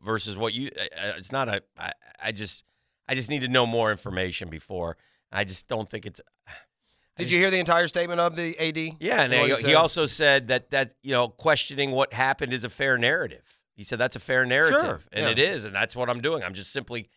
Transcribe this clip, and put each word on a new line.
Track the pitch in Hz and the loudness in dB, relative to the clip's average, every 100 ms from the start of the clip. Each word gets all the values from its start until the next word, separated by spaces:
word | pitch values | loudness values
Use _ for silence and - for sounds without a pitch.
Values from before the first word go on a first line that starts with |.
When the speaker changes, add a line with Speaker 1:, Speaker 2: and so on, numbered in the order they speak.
Speaker 1:
versus | 101 110 110 98 | -4 -4 -4 -4
what | 113 | -4
you. | 117 135 85 | -4 -8 -8
Uh, | |
uh, | 92 82 101 85 | -8 -6 -6 -6
it's | 101 | -6
not | 135 120 | -4 -2
a. | 98 - - | -4 -6 -12
I, | 87 - _ - 113 | -12 -12 _ -8 -8
I | |
just, | 104 104 - - _ _ _ - | -6 -8 -10 -14 _ _ _ -6
I | 131 | -4
just | 127 | -2
need | 147 | -2
to | 127 | 2
know | 127 117 | 2 4
more | 117 110 | 2 0
information | 101 101 92 92 - 87 | -2 -4 -4 -4 -4 -8
before. | 80 - 92 85 - _ _ _ | -12 -10 -8 -8 -10 _ _ _
I | 98 | -6
just | 98 95 - | -4 -4 -4
don't | 113 104 | -6 -6
think | 107 104 | -10 -12
it's. | - - _ - | -18 -20 _ -20
I | - _ _ _ _ _ - | -20 _ _ _ _ _ -8
Speaker 2:
Did | |
Speaker 1:
just | 123 | 0
Speaker 2:
you | 175 | 2
hear | 190 | 4
the | 185 | 2
entire | 170 170 170 | 4 2 2
statement | 175 175 170 | 0 -2 0
of | 170 165 | 0 0
the | 165 165 | -6 -2
A | 160 | -4
D? | 156 160 160 | -2 -8 -6
Speaker 1:
Yeah, | 180 233 | -2 2
and | 127 | 4
Speaker 2:
What | 127 | 4
Speaker 1:
he, | 123 | 4
Speaker 2:
he | 139 | 2
Speaker 1:
he | |
Speaker 2:
said? | 143 | 6
Speaker 1:
also | 156 165 175 143 | 6 6 2 0
said | - 147 139 120 | 4 6 6 4
that, | 127 - | -2 0
that, | 139 131 _ | -2 -2 _
you | 135 | -2
know, | 123 120 | 0 0
questioning | - 156 143 - 139 139 | 0 2 2 0 -2 0
what | 131 135 | 0 0
happened | 113 131 131 131 | 2 2 2 -2
is | 127 | -4
a | 117 | -6
fair | - 135 123 | -2 0 2
narrative. | 120 170 113 - _ _ _ | 2 2 -2 -10 _ _ _
He | - | -14
said, | 101 117 | -8 -2
"That's | 127 | -2
a | - | -2
fair | - 127 123 | 0 0 2
narrative," | 135 165 - | 4 4 4
Speaker 2:
Sure, | 349 - - | 0 -4 -8
Speaker 1:
and | 107 | -2
Speaker 2:
yeah. | 117 | 0
Speaker 1:
it | 113 | 2
is, | 175 156 | 2 0
and | 104 | -6
that's | 98 113 123 | -4 -4 -2
what | 123 | -4
I'm | 120 | -2
doing. | 135 156 | -4 -4
I'm | 92 | -6
just | 95 - | -8 -8
simply, | 139 117 120 - | -8 -8 -12 -12